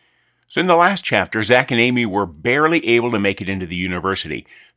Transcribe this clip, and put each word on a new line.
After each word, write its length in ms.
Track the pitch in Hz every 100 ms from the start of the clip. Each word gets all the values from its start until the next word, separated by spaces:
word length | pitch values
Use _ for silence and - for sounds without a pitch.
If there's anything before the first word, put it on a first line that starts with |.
| _ _ _ _ _
So 120 | -
in 60 | 180
the 80 | 170
last 280 | 175 196
chapter, 380 | - 107 90 110
Zach 300 | 104 123 127
and 100 | 120
Amy 240 | 120 123 117
were 220 | 98 95
barely 580 | 76 113 135 156 165 117
able 240 | 117 120
to 80 | 110
make 240 | 101 98
it 80 | 95
into 160 | 95 87
the 100 | 87
university, 720 | 90 90 95 95 80 69 - - _